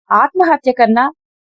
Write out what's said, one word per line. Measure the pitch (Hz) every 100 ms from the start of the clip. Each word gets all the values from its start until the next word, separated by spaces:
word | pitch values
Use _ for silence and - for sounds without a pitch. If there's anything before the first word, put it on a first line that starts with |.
| _
ఆత్మహత్య | 202 285 370 339 285 262
కన్నా | 254 226 233 277 - _ _